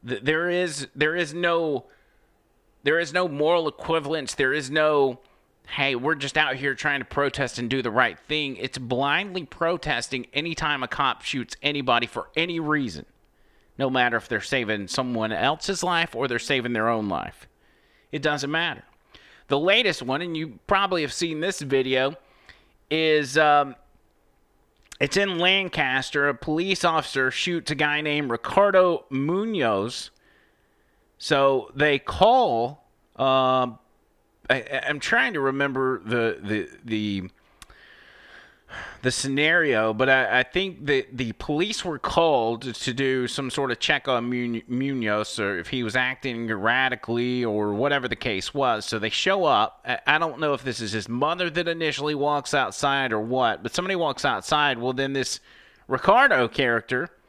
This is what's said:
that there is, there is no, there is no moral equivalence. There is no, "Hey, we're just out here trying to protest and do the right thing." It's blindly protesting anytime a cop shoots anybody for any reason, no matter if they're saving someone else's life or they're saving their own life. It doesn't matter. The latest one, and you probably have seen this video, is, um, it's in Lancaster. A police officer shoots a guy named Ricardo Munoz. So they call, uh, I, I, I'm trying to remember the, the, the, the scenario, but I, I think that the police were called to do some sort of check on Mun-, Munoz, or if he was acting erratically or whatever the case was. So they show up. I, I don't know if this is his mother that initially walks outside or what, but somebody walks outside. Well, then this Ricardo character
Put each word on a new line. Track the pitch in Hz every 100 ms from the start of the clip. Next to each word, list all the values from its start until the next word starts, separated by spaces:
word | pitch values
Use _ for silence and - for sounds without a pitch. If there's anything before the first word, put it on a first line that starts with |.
that | 120 110
there | 127 156 175
is, | 175 180 143 135 135
there | 151
is | 175 156
no, | 165 175 170 160 127 - _ _ _ _ _ _ _ _ _
there | 143 165
is | 160
no | 175 180
moral | 143 151 175 156
equivalence. | - - 165 139 160 131
There | - 131
is | 151 131
no, | 156 151 147 139 120 _ _ _ _ -
"Hey, | - 139 123
we're | 139 156
just | 139 156
out | 151 131
here | 143
trying | 131 151 139
to | 123
protest | - 143 - 131 -
and | 120
do | 131
the | 123
right | 110 117 85
thing." | - 151 143 101
It's | 131 135
blindly | 120 123 139 160 202 185 156
protesting | - 170 170 151 120 - 131 -
anytime | 143 165 156 156 139
a | 127
cop | - 135 -
shoots | - 135 113 -
anybody | 147 147 127 117 117
for | 110 - -
any | 175 165
reason, | 151 151 123 76 - _ _ _ _ _ _ -
no | 135
matter | 131 123 117
if | -
they're | 110
saving | - 131 107 104 98
someone | - 127 117 110
else's | 90 127 160 - 185
life | 180 170 170 117
or | 131
they're | 120
saving | - 135 120
their | 113 113
own | 113 104
life. | 76 50 - - _ _ _ _ _ _
It | 151
doesn't | 147 147 139
matter. | 160 170 - - _ _ - - - -
The | 143
latest | 175 220 214 -
one, | 123 139
and | 175 160
you | 156 101 -
probably | 196 196 180
have | 143
seen | - 170 156
this | 185 185
video, | 143 135 131 131 135 - - _ - - _ _ -
is, | 156 160 151 135 147
um, | 151 147 143 123 _ _ _ _ _ _ _ _ _ _ _ -
it's | 139 196
in | 196 170
Lancaster. | 180 196 185 160 135 131 - 147 143
A | 131
police | - 151 190 185 175
officer | 160 - - 131
shoots | - 180 170 -
a | 147
guy | 151 147
named | 151 147 139
Ricardo | 117 - 196 202 190 185 165 -
Munoz. | 135 143 185 226 202 117 98 110 - - _ _ _ _ _ _ _ _ _ _ _
So | - 143 139 135 98
they | 135 147 139
call, | - - 208 262 214 113 120 147 _ _ _ -
uh, | 135 131 131 131 123
I, | 110 _ _ _ _ _ _ -
I, | 131 110 135 139
I'm | 147
trying | - 233 262
to | 165
remember | 135 139 139 131 131 120 104
the, | 120 117 85
the, | 98 107 82 - -
the, | 107 107 98 92 - _ _ - - - - - - - - - _ - - - -
the | 127
scenario, | - 135 139 151 175 151 110 110
but | 110 131
I, | 131 113 123
I |
think | - 180 196 165 143
that | 135 131 127
the | 117
police | - - 147 208 -
were | 185 143
called | - - 165 135 113 117 127
to | - 131
do | 123 135 131 120
some | - 131
sort | 147 135
of | 117
check | - 143 -
on | 120 120
Mun-, | 123 120 113 -
Munoz, | 123 139 135 107 107 104 -
or | 101 92
if | 85
he | 131
was | 113 127
acting | 127 131 135 117 117
erratically | 104 110 127 131 123 - 117 123 123
or | 117 104 104
whatever | 104 143 143 123
the | 113
case | 127 95 -
was. | 143 131 107 -
So | 113
they | 110
show | - 185 196 160
up. | 113 110 - -
I, | 120 -
I | 156
don't | 165 127
know | 151
if | 135
this | 131 117
is | 110
his | 110 101
mother | 120 147 180 175
that | 160 170
initially | 165 160 135 151
walks | 147 143 147 -
outside | 143 123 - 143 139 131
or | 107
what, | 113 131 117 87
but | 117
somebody | - 185 185
walks | 156 131
outside. | 139 104 - 151 143 120
Well, | 123
then | 127 135
this | 139 123 - - - - _ -
Ricardo | 127 - 226 269 143 120
character | - 127 117 - 127 175 _